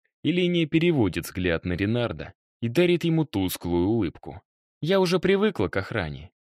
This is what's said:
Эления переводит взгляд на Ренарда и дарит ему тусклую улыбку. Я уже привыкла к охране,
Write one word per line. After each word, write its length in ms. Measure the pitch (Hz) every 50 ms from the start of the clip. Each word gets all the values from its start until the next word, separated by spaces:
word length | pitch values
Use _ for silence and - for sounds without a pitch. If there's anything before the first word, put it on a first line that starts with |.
| _ _ _ _ _
Эления 440 | 139 160 180 185 175 175 170 165
переводит 580 | 143 - 165 165 175 165 143 113 95 82 87 82
взгляд 400 | - - 92 92 90 82 80 -
на 100 | 90 87
Ренарда 600 | 82 95 101 113 120 120 110 82 76 78 82 - _ _ _ _ _
и 80 | - 117
дарит 360 | 120 165 180 175 175 160 -
ему 200 | 170 160 160 156
тусклую 640 | - - 101 95 90 - - - 87 87 87 87
улыбку. 560 | 98 113 117 98 76 67 - - - 69 - - _ _ _ _ _ _ _
Я 200 | - 151 190 196
уже 200 | 185 175 180 180
привыкла 480 | - 185 196 196 202 220 185 - 101 85
к 80 | -
охране, 560 | 98 95 - - 113 90 78 71 67 80 - _ _ _